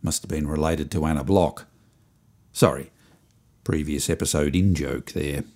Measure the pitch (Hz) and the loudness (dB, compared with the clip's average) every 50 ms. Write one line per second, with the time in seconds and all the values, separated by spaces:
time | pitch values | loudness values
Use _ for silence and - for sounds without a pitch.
0 | - - 80 - - - 80 78 76 71 76 76 76 80 85 80 76 71 - 85 | -4 -4 -4 -4 -4 -4 -4 -4 -2 -2 -2 0 0 0 0 0 -2 -4 -2 -2
1 | 78 78 80 73 67 64 98 98 90 76 - - - - _ _ _ _ _ _ | 0 0 0 0 0 2 4 4 4 4 0 -4 -18 -20 _ _ _ _ _ _
2 | _ _ _ _ _ _ _ _ _ _ _ - - 101 67 69 69 - _ _ | _ _ _ _ _ _ _ _ _ _ _ 4 4 4 4 2 -8 -12 _ _
3 | _ _ _ _ _ _ _ _ _ _ _ _ _ - - 80 76 76 76 71 | _ _ _ _ _ _ _ _ _ _ _ _ _ -4 -2 -2 -2 -2 -2 -4
4 | - - 85 - - - - - 73 73 69 90 92 101 92 73 69 69 67 67 | -2 -2 -2 -2 -2 -2 0 2 0 2 2 4 4 4 4 2 0 -4 -4 -6
5 | - - - - - 71 71 69 67 - - | -8 -8 -6 -4 -4 -4 -4 -6 -6 -10 -14